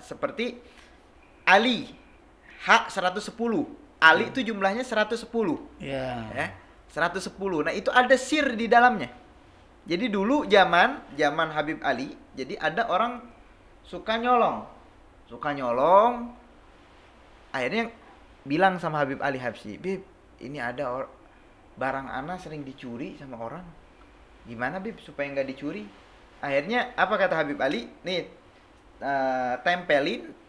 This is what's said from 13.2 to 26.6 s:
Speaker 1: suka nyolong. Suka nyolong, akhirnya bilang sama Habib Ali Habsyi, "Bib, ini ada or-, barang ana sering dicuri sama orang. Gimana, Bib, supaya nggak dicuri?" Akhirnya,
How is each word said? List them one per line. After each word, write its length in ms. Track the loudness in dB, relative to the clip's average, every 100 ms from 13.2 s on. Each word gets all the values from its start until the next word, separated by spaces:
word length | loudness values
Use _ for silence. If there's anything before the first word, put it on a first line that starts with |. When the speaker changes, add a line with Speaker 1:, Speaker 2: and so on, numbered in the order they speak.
| -14 -20 -20 -20 -20 -20
Speaker 1:
suka 360 | -16 -10 -4 -2
nyolong. 480 | 2 4 4 0 -8 -18 -20 -20 -20 -20 -20
Suka 240 | -8 -6
nyolong, 800 | -2 -2 2 6 6 6 2 -8 -14 -20 -20 -20 -20 -20 -20 -20 -20 -20 -20 -12
akhirnya 400 | -6 -4 -2 -4 -8 -20 -20 -20 -16
bilang 360 | -4 2 2 2
sama 200 | -2 -2
Habib 200 | -2 -2
Ali 200 | -4 -4
Habsyi, 360 | -6 -8 -12 -10
"Bib, 280 | -6 -8 -10 -20 -20 -16
ini 200 | -12 -8
ada 280 | -8 -6 -6
or-, 240 | -6 -8 -14 -20 -20 -20 -20 -20 -6
barang 300 | -4 -4 -6
ana 300 | -10 -10 -10
sering 280 | -12 -12
dicuri 520 | -14 -14 -14 -10 -12 -12
sama 240 | -16 -12
orang. 240 | -12 -12 -16 -20 -20 -20 -20 -20 -20 -20
Gimana, 340 | -16 -6 -6 -6
Bib, 220 | -10 -12
supaya 320 | -12 -8 -4
nggak 160 | -4 -4
dicuri?" 400 | -6 -8 -8 -12 -18 -20 -20 -20 -10
Akhirnya, 540 | -2 0